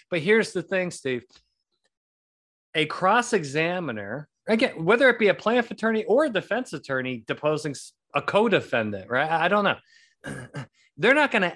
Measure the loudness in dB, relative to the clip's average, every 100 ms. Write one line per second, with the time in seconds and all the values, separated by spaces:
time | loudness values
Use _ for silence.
0 | -6 -4 2 2 2 -4 -4 -2 -4 -6
1 | -6 -6 -8 _ _ _ _ _ _ _
2 | _ _ _ _ _ _ _ -2 -2 0
3 | 2 2 2 -2 -2 -2 -2 -2 -6 -8
4 | -8 -10 -12 _ -2 0 0 0 2 4
5 | 4 4 2 2 0 0 -2 -4 -2 -2
6 | 2 2 2 -2 -2 -6 -6 -10 -6 -4
7 | -4 -6 -8 -4 -2 -2 -4 -10 -14 _
8 | _ -6 0 2 4 2 2 -2 -2 -6
9 | -4 -2 0 0 2 2 2 -2 _ _
10 | _ _ -14 -14 -12 -14 -14 _ _ -2
11 | 2 4 4 2 0